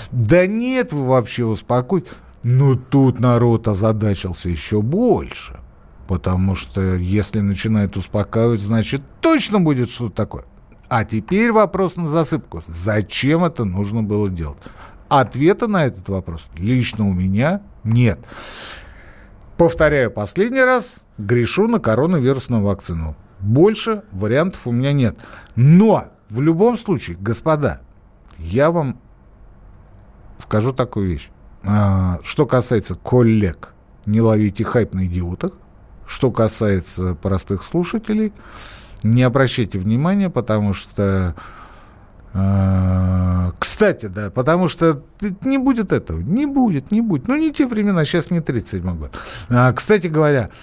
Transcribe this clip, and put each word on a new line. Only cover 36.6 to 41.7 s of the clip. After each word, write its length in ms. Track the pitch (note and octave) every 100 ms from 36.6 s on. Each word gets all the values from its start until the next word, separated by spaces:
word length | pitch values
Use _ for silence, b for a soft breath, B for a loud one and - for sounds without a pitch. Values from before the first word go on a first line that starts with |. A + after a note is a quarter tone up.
| G#2+ F#2+ - - F#2 E2+
простых 480 | G2 F#2+ - G2
слушателей, 680 | - E3+ F3 A3 A3 G#3+ G#3+ - B B B B B B
не 200 | G#2+ B2
обращайте 560 | B2+ C3 C3 - G2+ G2
внимания, 500 | G2 A#2 E3 G3+ F#3
потому 440 | B2 G#2+ G#2+ G#2
что, 640 | F#2 - - G2 F#2+ F2+ B B B B